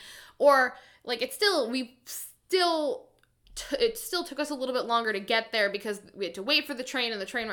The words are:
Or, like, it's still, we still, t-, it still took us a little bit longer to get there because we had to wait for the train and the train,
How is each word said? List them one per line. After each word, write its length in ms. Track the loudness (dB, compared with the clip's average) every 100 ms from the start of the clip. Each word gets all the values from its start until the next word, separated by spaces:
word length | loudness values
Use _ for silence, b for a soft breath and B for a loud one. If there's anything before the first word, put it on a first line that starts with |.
| B B B B
Or, 360 | 8 8 6 B B B
like, 180 | -6 -4
it's 140 | -4 2
still, 340 | 4 4 2
we 280 | -2 -4 _ -14
still, 1000 | -12 -12 -16 0 2 4 2 0 -4 -10 _ _ _ _ -14
t-, 200 | -6 0
it 180 | 0 -2
still 260 | -6 -6
took 160 | -6 -6
us 100 | -6
a 60 | -4
little 180 | -4
bit 120 | -2 0
longer 280 | 0 0
to 60 | -2
get 320 | 0 0 0
there 180 | 0 0
because 320 | 0 -6 -8 -10 -8
we 100 | -8
had 100 | -6
to 80 |
wait 220 | 0 0 0
for 80 |
the 100 | -6
train 280 | -6 -4 -4
and 100 | -4
the 40 | -6
train, 260 | -6 -6